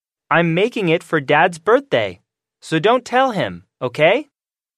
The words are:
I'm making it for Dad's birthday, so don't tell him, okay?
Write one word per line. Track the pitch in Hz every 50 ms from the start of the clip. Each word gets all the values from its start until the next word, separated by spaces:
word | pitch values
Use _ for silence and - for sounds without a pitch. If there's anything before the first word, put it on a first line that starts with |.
| _ _ _ _ _ -
I'm | 151 165 170 165 160
making | 180 208 247 - 240 196
it | 165 160 175 -
for | - 170 156
Dad's | 135 127 147 151 175 185 170 156
birthday, | - 202 233 285 277 - - 120 107 95 87 _ _ _ _ _ _ _ _ _
so | - - 156 160
don't | 156 214 247 254 247
tell | - 240 254 269 262
him, | 220 175 123 98 87 85 _ _ _ -
okay? | 131 123 123 147 151 170 214 294 302 _ _ _ _ _ _ _ _ _ _